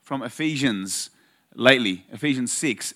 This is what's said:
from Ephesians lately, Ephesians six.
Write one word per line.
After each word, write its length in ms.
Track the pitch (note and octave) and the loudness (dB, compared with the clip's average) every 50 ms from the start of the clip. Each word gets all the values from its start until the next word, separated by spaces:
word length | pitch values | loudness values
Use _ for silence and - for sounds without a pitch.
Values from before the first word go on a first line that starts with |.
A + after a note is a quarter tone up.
from 220 | - - C#3+ C3+ | -12 -8 -8 -8
Ephesians 880 | A2+ B2 - - D#3 D#3+ D#3 C3 C#3 B2+ G#2 F#2+ F#2+ F#2+ - - - - _ _ _ _ _ _ _ _ - | -8 -8 -6 -4 -2 -2 0 0 0 0 0 0 -4 -4 -6 -6 -8 -10 _ _ _ _ _ _ _ _ -2
lately, 500 | A2+ A#2 B2+ C3+ B2 A#2 G2 F#2 F2+ - - | 4 6 6 6 6 4 0 -2 -4 -8 -14
Ephesians 400 | A2 A2 D3 D3+ C3 C3 B2 A2+ | -10 -4 -2 -2 0 0 -2 -4
six. 400 | - - E3 C#3 G#2 - - - - | -4 -2 -2 -2 -2 -4 -6 -10 -8